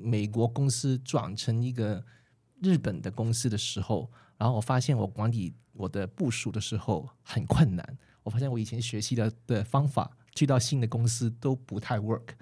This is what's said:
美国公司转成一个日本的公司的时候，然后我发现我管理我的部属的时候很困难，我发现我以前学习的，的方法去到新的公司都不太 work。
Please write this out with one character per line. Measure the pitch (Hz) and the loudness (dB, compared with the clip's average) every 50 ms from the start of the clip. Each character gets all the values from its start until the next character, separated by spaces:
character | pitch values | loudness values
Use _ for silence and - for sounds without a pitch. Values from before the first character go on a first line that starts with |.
| 87 | -2
美 | 113 117 104 104 | 0 0 0 0
国 | 104 107 117 113 | 0 0 2 0
公 | 117 117 - 139 139 | 0 2 2 0 0
司 | 123 - - 139 131 127 | 0 0 0 0 0 -2
转 | 127 - - 127 110 82 98 | -2 -2 -2 -2 -2 -2 -6
成 | 104 - - 113 113 120 | -6 -2 0 0 0 0
一 | 123 123 | -2 -2
个 | 120 110 104 107 90 - - - _ _ _ _ _ _ _ _ - | -2 -2 -2 -2 -4 -6 -12 -18 _ _ _ _ _ _ _ _ -2
日 | - 190 185 | 2 2 2
本 | 143 113 - 95 78 | 2 2 0 -4 -4
的 | - - | -6 -8
公 | - - 113 113 113 | -4 -2 0 0 0
司 | 113 - 127 | 0 0 0
的 | 107 | 0
时 | 101 - - - 101 | 0 -2 -4 -4 -4
候， | 95 - 113 92 - 117 - - - _ _ | -2 0 0 -2 -2 -6 -12 -18 -20 _ _
然 | - 107 | -2 0
后 | 120 127 | 2 2
我 | 110 | 0
发 | 107 - 135 127 | 0 2 2 2
现 | 127 - 143 | 2 2 2
我 | 113 101 | 2 2
管 | 95 - - 104 113 117 | -2 -2 -2 0 0 0
理 | 113 95 82 - - _ _ - | 0 -2 -4 -6 -10 _ _ -12
我 | - 98 90 | -6 -6 -4
的 | 76 101 95 | -2 -2 -4
部 | 90 - - 180 131 | -4 -4 -2 -2 0
属 | 113 - - 113 | 0 -2 -4 -4
的 | - 107 | -4 -4
时 | - - 113 | -4 -2 -4
候 | 101 - - 107 78 - - - _ _ | -4 0 0 0 0 -2 -8 -16 _ _
很 | - - 113 - | -4 -4 -2 0
困 | - - - 160 120 92 | 2 6 6 6 6 4
难， | 87 - - - - _ _ _ _ - | 0 -4 -6 -12 -16 _ _ _ _ -8
我 | 107 | -4
发 | 107 120 | -2 -2
现 | 139 139 | -2 0
我 | 123 117 | 0 -2
以 | 113 | -2
前 | 110 - 117 117 | -2 -4 -4 -4
学 | - - 104 | -4 -4 -4
习 | 107 - 127 | -2 -2 0
的， | 117 107 110 - - _ | 2 0 0 0 -4 _
的 | - 123 107 107 | 0 0 0 0
方 | - - 139 143 143 | 2 2 2 2 2
法 | - - - - - _ _ _ - | 2 0 -2 -2 -6 _ _ _ 0
去 | - 151 | 2 4
到 | 127 135 123 | 4 6 4
新 | 117 - 147 135 | 4 2 0 0
的 | 120 | 0
公 | 113 117 113 117 120 | 0 0 2 2 2
司 | 117 - 123 113 113 117 | 2 2 0 -2 -2 0
都 | - 139 135 | 0 0 0
不 | 131 131 - - 104 | -2 -4 -8 -8 -6
太 | - - 123 107 | -2 -2 -2 0
work。 | 104 107 113 - - - - - | 0 0 -2 -2 -4 -10 -18 -18